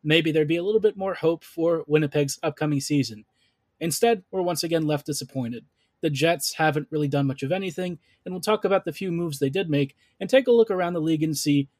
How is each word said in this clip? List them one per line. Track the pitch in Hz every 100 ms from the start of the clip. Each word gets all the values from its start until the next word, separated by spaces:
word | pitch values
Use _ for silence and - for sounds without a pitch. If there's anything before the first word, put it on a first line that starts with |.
Maybe | 151 165 160
there'd | 156 151
be | 170
a |
little | 185 220
bit | 208 202
more | 190
hope | 180 160 165 -
for | - 165 165 147
Winnipeg's | 151 147 147 143 -
upcoming | 160 147 151 143
season. | - 147 123 107 - _ _ _ _ _
Instead, | 165 143 233 220 _
we're | 190
once | 180 165 170
again | 165 156
left | 147 -
disappointed. | 143 - 135 117 117 _ _ _ _
The | 160
Jets | 139 160 175 - -
haven't | 156 147 147
really | 156 147
done | 143 139
much | 131
of | 139
anything, | 185 190 165 185 170 _ _ -
and |
we'll | 180
talk | 165 214 190
about | 190
the | 175
few | 151 190
moves | 170 170 139
they | 170
did | 180 175
make | 143 135 _ _ _
and | 185
take | 262 254
a |
look | 233 226
around | 185 175
the | 175
league | 156 160
and | 156 143
see | 151 143 139